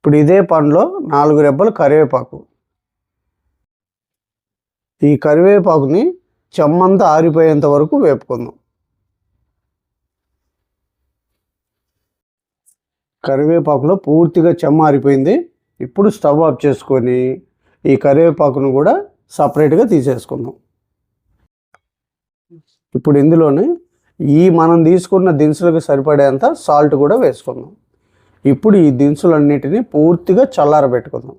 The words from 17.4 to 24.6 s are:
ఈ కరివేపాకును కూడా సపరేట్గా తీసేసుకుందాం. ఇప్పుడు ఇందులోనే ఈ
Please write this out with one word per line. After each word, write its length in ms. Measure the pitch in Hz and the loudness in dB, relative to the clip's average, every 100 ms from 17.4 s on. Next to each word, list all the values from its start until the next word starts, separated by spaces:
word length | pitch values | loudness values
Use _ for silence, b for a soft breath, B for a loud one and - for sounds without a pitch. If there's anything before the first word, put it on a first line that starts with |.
| _ _ _ _ | _ _ _ _
ఈ 100 | 147 135 143 | -2 0 2
కరివేపాకును 640 | 139 165 147 147 135 139 131 | 2 2 2 -2 -2 -2 0
కూడా 160 | 165 349 403 _ _ - | 0 -2 -6 _ _ -4
సపరేట్గా 480 | 143 147 151 160 240 | -4 0 0 2 0
తీసేసుకుందాం. 640 | 160 131 123 - 131 120 - _ _ _ _ _ _ _ _ _ _ _ _ _ _ _ _ _ _ _ 165 _ _ _ 127 | 0 -2 -6 -8 -12 -12 -16 _ _ _ _ _ _ _ _ _ _ _ _ _ _ _ _ _ _ _ -20 _ _ _ -6
ఇప్పుడు 200 | - 143 | 0 2
ఇందులోనే 460 | 147 165 156 139 269 339 _ _ _ _ 143 147 | 4 2 2 0 -2 -4 _ _ _ _ -2 2
ఈ 40 | 185 165 | 2 2